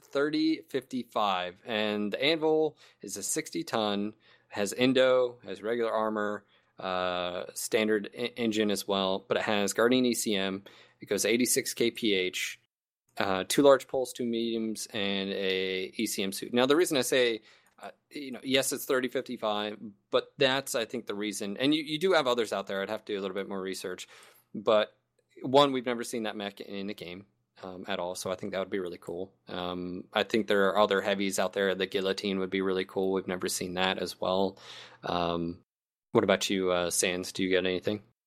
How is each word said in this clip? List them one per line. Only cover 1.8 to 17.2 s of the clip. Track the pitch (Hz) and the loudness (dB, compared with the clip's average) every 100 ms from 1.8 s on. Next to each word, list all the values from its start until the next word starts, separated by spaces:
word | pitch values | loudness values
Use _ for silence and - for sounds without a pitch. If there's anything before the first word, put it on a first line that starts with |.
| 107 104 104 | 0 0 -2
the | - | 0
Anvil | 139 160 156 156 156 - - _ | 2 2 2 2 0 -4 -20 _
is | - - | -12 -8
a | |
sixty | - 156 - 165 | -4 -4 -4 -6
ton, | 165 117 104 101 104 - _ _ _ | -4 0 0 0 -4 -8 _ _ _
has | 104 98 | -4 -2
endo, | - 127 127 131 127 123 120 | 2 4 6 6 6 2 -2
has | 98 95 | -12 -8
regular | 104 120 113 | -4 -2 0
armor, | 110 110 107 104 104 - _ _ - | 2 0 0 -2 -4 -10 _ _ -10
uh, | 92 92 90 90 90 90 - | -4 -2 0 -2 -4 -6 -8
standard | - - 117 107 107 101 - | -8 -2 2 4 2 -2 -6
e-, | 120 - | -6 -2
engine | 117 110 104 | 0 2 2
as | 98 - | 0 0
well, | 98 95 95 - | 0 0 -2 -2
but | 92 | -2
it | |
has | 110 104 101 | 0 0 0
Guardian | - 117 127 123 | 4 4 4 2
E | |
C | 113 113 | 0 0
M. | 98 98 95 - - - _ | 0 0 -4 -10 -20 -20 _
It | - | -4
goes | 98 104 | 0 2
eighty-six | 120 120 135 - | 2 2 0 -2
K | - 117 | 0 0
P | - 110 | 0 0
H, | 98 92 - - - _ _ _ _ _ - | 2 0 -2 -6 -10 _ _ _ _ _ -4
uh, | 101 95 92 | 0 0 0
two | - | 6
large | 139 131 - | 8 8 4
poles, | 135 127 | -4 -4
two | - 120 | -4 -4
mediums, | 113 117 113 110 104 - | -2 -2 -2 -4 -6 -6
and | 110 98 98 98 | -4 -2 -2 -2
a | 98 95 92 95 92 95 - | -2 0 0 0 -2 -4 -4
E | 104 | -4
C | - | -2
M | 98 | -4
suit. | - - | -4 -2
Now, | 120 131 | 2 4
the | 151 | 4
reason | 175 139 | 4 2
I | |
say, | 120 135 | 2 2